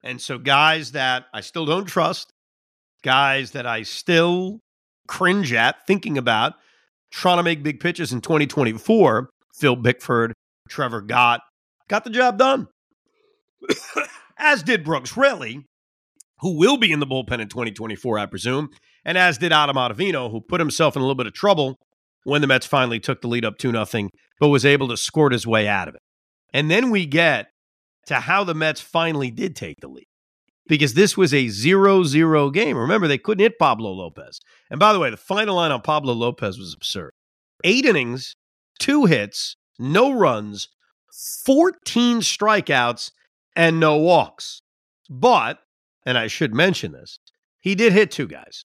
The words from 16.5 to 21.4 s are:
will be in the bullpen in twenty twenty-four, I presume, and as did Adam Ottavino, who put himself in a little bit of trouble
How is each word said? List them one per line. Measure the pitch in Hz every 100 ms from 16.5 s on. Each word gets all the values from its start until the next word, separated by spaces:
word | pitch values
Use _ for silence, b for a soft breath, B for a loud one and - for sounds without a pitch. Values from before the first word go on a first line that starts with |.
| 156
will | 202 277
be | 220
in | 151
the | 139
bullpen | 131 117 123
in | 104
twenty | 120 117
twenty-four, | 104 110 104 123 107
I | 101
presume, | 98 110 131 147 b b b -
and | 180
as | 180 139
did | 175
Adam | 156 147 135
Ottavino, | 123 107 196 151 123
who | 110
put | - 175
himself | 160 - 156 139
in |
a | 131
little | 131
bit | 113
of |
trouble | -